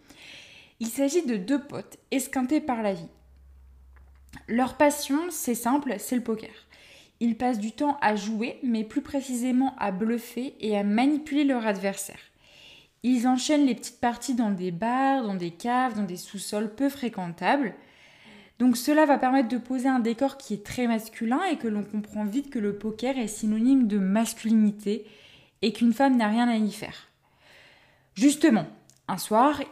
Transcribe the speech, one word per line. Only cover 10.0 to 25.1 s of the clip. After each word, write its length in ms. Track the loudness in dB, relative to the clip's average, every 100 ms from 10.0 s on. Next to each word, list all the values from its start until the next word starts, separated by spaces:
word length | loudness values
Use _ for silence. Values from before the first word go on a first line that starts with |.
| 0 -2 -4 -8 -8 -6
et 180 | -2 0
à 60 |
manipuler 580 | 2 2 2 2 0 0
leur 240 | 2 2 0
adversaire. 540 | -2 -2 -6 -10 -14 -20 _ _ -20 -20 -20 _ _
Ils 240 | 0 2 4
enchaînent 400 | 2 2 4 4
les 80 |
petites 260 | 2 -6 -4
parties 340 | -2 -2 -4
dans 180 | 0 0
des 180 | 0 -4
bars, 540 | -2 -2 2 2 2
dans 100 | 0
des 160 | -4 -6
caves, 460 | -6 -2 0 0 -2
dans 80 |
des 120 | -6 -6
sous-sols 560 | -12 -12 -6 -4 -4 -2
peu 120 | -2
fréquentables. 840 | -2 -6 -6 -8 -2 0 2 0 -6 -20 _ -20 -20 -20 -20 -14 0
Donc 160 | 2 2
cela 280 | 2 4
va 140 | 6 4
permettre 300 | 4 2 2
de 100 | -2
poser 300 | -4 -2 0
un 100 | 2
décor 380 | 0 0 -2 -2
qui 180 | -8
est 100 | -8
très 220 | -6 -4 0
masculin 540 | -2 -4 -6 -2 0 0
et 60 | -2
que 100 | -2
l'on 160 | -4
comprend 420 | -4 -6 -6 -6
vite 260 | -4 -4 -4
que 100 | -4
le 180 | -4 -4
poker 400 | -6 -4 -4 -2
est 80 | -4
synonyme 640 | -4 -2 2 4 4 4
de 100 | 2
masculinité 1080 | 2 2 0 -2 2 4 4 2 -4 -4 -6